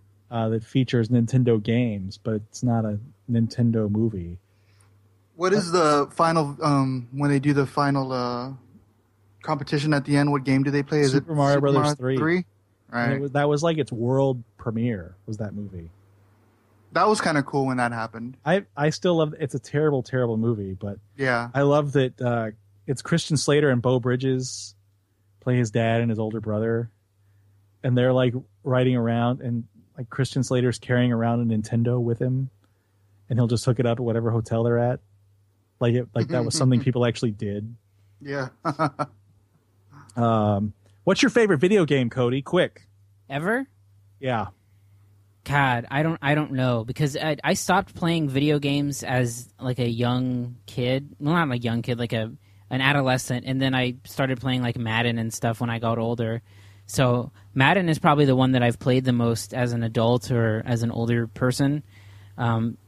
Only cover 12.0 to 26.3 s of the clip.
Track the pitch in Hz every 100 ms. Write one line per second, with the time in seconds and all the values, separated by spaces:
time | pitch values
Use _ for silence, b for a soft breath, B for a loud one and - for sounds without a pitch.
12 | 127 131 156 180 175 _ _ _ _ 120
13 | 120 139 139 135 147 147 165 160 131 120
14 | 120 135 135 127 - - - 110 120 104
15 | 85 92 - 107 107 95 101 92 82 -
16 | _ _ _ _ _ _ _ _ _ 165
17 | 196 214 180 151 135 143 135 127 120 117
18 | 113 113 120 131 147 190 196 - 151 -
19 | 185 170 151 151 143 131 - 143 156 139
20 | 120 131 120 110 113 110 98 92 101 101
21 | - - 135 120 120 131 143 147 147 139
22 | 127 - 123 117 110 110 _ _ - 131
23 | - 165 - 143 - 147 147 123 123 127
24 | 123 123 131 131 127 - - - _ _
25 | _ _ _ _ - 123 113 117 113 117
26 | 117 110 110